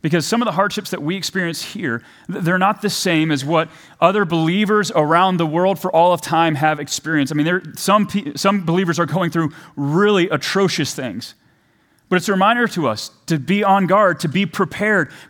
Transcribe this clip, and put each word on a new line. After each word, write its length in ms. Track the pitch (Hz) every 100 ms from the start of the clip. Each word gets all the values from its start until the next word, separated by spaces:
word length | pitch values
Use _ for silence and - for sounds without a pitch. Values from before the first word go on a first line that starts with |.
because 240 | 160 165 143
some 160 | 226
of 40 | 240
the 60 |
hardships 380 | 165 202 208 202
that 120 | 185
we 140 | 147 190
experience 460 | - 190 175 165
here, 400 | - 208 175 117 - - -
th-, 140 | 143
they're 140 | 165 185
not 240 | 190 202
the 80 | 208
same 400 | - 190 165 160
as 160 | 147 135
what 240 | 165 160 - - -
other 280 | 165 202 185
believers 640 | 170 160 185 208 214 196
around 440 | - 151 165 190 180
the 80 | 165
world 320 | 156 185 196
for 120 | 185
all 220 | 160 175
of 80 | 175
time 360 | - 160 165 147
have 220 | 156 151
experienced. 540 | 147 - 151 160 135
I 40 | 151
mean, 100 | 151
there, 160 | 180 165 -
some 300 | - 208 202
pe-, 280 | 202 151 -
some 300 | 196 202 165
believers 320 | 170 185 170
are 80 | 165
going 240 | 165 175
through 220 | 165 160 - -
really 540 | - 143 156 208 202 170
atrocious 640 | 151 - 190 190 - 139
things. 400 | - 127 98 - - _ _ _ _ _ _ _
But 80 | 185
it's 120 | 175
a 40 |
reminder 360 | 196 196 240 233
to 200 | - 143
us 220 | 107 - _ -
to 100 | 165
be 260 | 127 202
on 220 | 208 196 180
guard, 340 | 190 202 160
to 80 | 165
be 160 | 165
prepared 680 | 196 - 185 - 208 208 151 -